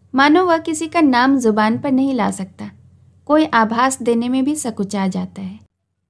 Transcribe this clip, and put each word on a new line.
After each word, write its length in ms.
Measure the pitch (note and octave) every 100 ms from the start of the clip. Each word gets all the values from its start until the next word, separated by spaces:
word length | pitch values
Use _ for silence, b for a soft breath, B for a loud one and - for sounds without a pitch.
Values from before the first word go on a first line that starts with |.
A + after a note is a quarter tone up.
| _ C4
मानो 300 | C#4+ E4+ F4+
वह 120 | E4
किसी 300 | D#4+ D#4 E4
का 140 | F4
नाम 360 | D4 A#3+ C4 C#4
जुबान 400 | A3+ G#3+ G#3+ A#3+
पर 120 | C#4+
नहीं 220 | C4 C4+
ला 180 | B3+ G3
सकता, 400 | F#3+ F#3+ - G3+ - - _ _ _ -
कोई 200 | D4+ D#4
आभास 560 | A#3 A3 A3+ C4 C4
देने 280 | A#3 A#3 B3
में 140 | C4 C4
भी 100 | D4+
सकुचा 520 | A#3+ - G3 G3+ F#3+
जाता 340 | F#3 F3+ G3
है। 180 | F#3 G#3+ - _ _ _ _